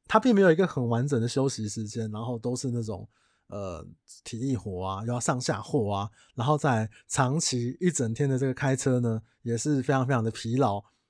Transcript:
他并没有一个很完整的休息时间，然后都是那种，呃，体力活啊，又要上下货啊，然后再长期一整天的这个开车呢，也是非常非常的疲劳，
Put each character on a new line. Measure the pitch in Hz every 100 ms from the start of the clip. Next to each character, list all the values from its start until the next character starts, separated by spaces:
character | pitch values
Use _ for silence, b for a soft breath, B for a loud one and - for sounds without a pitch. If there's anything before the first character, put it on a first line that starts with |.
| -
他 | 220
并 | 254
没 | 202
有 | 190
一 |
个 | 156 185
很 | - 117
完 | 117 139
整 | 131
的 | 120
休 | 135 135
息 | 120 107
时 | 113 104
间， | 117 110
然 | 104
后 | 113 117
都 | 123
是 | 127 135
那 | 117
种， | 110 95 110 _ _ _ -
呃， | 104 98 80 90 - _ -
体 | - 113
力 | 135
活 | 120 107 90
啊， | 95 95 113
又 |
要 | 120
上 | 139 127
下 | 120 101
货 | - 147 104
啊， | 101 104 b b
然 | - 123
后 | 151
再 | 151 117 110 b b
长 | - 127 151
期 | - 123 120 -
一 | 180
整 | 151 117
天 | 113 143
的 | 131
这 |
个 | 135
开 | 127 139 135
车 | 139 127
呢， | 120 110 - _
也 | 120 117
是 | 151 143
非 | 123
常 | 135 127
非 |
常 | 120
的 | 110
疲 | - 113 127
劳， | 123 101 - _